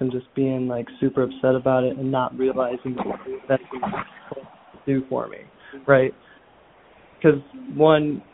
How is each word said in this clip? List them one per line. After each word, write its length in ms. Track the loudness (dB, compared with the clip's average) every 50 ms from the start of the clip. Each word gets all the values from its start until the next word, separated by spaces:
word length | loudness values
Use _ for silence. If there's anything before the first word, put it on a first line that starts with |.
and 100 | -4 -4
just 160 | -2 -4 -8 -6 _
being, 320 | 0 0 0 0 -2 -2
like, 200 | -2 -4 -4 -6 -8 -4 -2
super 220 | -2 0 2 0
upset 320 | 0 0 -2 0 2 2 2
about 300 | 2 2 2 2 2 2
it 120 | 0 -2
and 140 | -4 -4 -2
not 260 | -2 -2 -2 -2 -2
realizing 580 | -2 0 0 0 0 -2 -2 -4 -6 -6 -8 -6
what 240 | -6 -6 -8 -8 -8 -10 -12 -12 -10 -4 -2
that's 140 | -2 -2 -2 -8
supposed 220 | -10 -8 -8 -6 -6 -8 -10 -12 -16 -20 -18 -16 -16
to 60 | -16 -16 -18 -20 -20 -20 -20 -20 -8 -4
do 220 | -2 -2 -2 -2 -4
for 200 | -6 -6 -6 -8
me, 100 | -12 -16 -20 -20 -20 -20 -20 -20 -20 -4 2
right? 260 | 4 6 6 6 2 -2 -8 -18 -20 -20 -20 -20 _ _ _ _ -20 _ _ _ _ _ -20 -20 -20 -6 2
'Cause, 180 | 4 4 4 4 -2 -12 -18 -16 -14 -8 0
one, 480 | 4 6 6 6 6 4 0 -4 -6 -10 -16